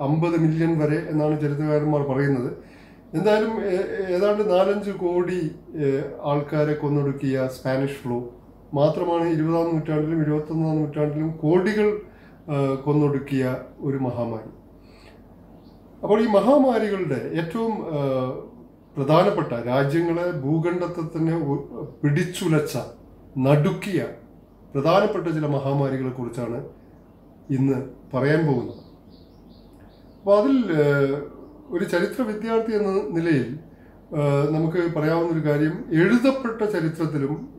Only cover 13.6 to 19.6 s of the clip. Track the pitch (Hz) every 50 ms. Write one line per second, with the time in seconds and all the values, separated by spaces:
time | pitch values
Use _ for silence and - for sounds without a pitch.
13.6 | - - - - - 139 135 135 131 123 104 120 120 117 113 110 - - - -
14.6 | - - - - - - - - - - - - - - - - - - - -
15.6 | - - - - - - - - - 202 208 226 226 214 208 196 185 240 285 294
16.6 | 269 262 233 220 214 208 196 185 180 151 135 117 117 143 - 160 165 165 - 226
17.6 | 226 226 214 - - - 156 143 139 139 131 131 127 - - - - - - -
18.6 | - - - - - - - 143 135 139 156 170 190 202 - 180 147 - 120 117